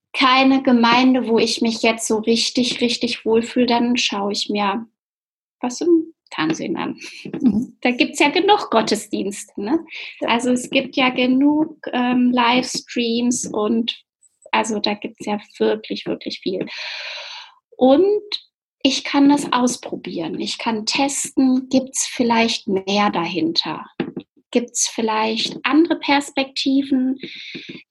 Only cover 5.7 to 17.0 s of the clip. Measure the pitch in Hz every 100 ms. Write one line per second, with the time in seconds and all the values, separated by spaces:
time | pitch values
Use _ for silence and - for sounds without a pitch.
5.7 | - 339 330 320 - _ - 156 - -
6.7 | 117 80 - - - - - 247 202 269
7.7 | - 247 247 285 - 294 370 392 415 -
8.7 | - 220 214 - 208 202 202 - - 202
9.7 | 330 - - - - - 233 254 247 -
10.7 | 269 262 - 254 254 254 254 285 302 320
11.7 | - - 247 247 247 247 247 233 254 247
12.7 | - - 240 233 233 240 240 - 220 208
13.7 | 226 226 - _ _ _ _ - 220 220
14.7 | 208 214 208 226 - - 208 - - 220
15.7 | 220 - 202 - - - - - 185 220
16.7 | - - -